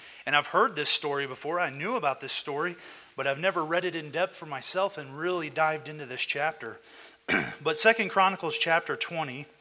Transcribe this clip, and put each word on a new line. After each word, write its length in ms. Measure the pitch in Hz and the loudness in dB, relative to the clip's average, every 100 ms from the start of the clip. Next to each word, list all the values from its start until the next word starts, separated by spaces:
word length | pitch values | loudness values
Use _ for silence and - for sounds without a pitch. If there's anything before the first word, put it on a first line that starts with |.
| - - - | -20 -10 2
And 80 | |
I've 140 | 147 143 | 2 4
heard 260 | 175 240 | 2 2
this 140 | 165 139 | 4 6
story 380 | - 151 139 139 | 6 4 -2 -4
before. 340 | 131 147 175 | -6 -4 -2
I 100 | 170 | -2
knew 260 | 139 175 254 | -4 -4 -2
about 240 | 147 131 | -2 -2
this 120 | 131 | -2
story, 440 | - - 143 175 170 - - - - | -2 -2 -4 -4 -6 -14 -18 -14 -4
but 100 | 135 | -4
I've 120 | 139 | 0
never 260 | 185 180 | 0 0
read 200 | 156 170 | 0 -2
it 100 | 180 | -2
in 160 | 165 151 | -6 -6
depth 240 | 156 185 | -2 -2
for 120 | - 156 | -4 -10
myself 520 | 135 - 180 196 175 | -2 0 2 0 -4
and 200 | 135 139 | -12 -6
really 320 | 170 180 151 | -4 -4 -4
dived 380 | 139 156 156 147 | 0 0 0 -6
into 180 | 151 135 | -12 -10
this 180 | 127 | -4
chapter. 540 | - 143 151 156 113 107 - - - - - | -2 -2 -2 -4 -10 -12 -18 -20 -20 -12 -2
<clears throat> 340 | 95 - - | -2 -2 -4
But 140 | 147 156 | 2 8
Second 340 | 220 226 196 | 8 6 2
Chronicles 480 | 196 190 190 165 151 | 2 2 2 -4 0
chapter 380 | 170 165 165 135 | 2 2 0 -4
twenty 500 | - 170 147 127 147 - | -4 -4 -8 -10 -14 -18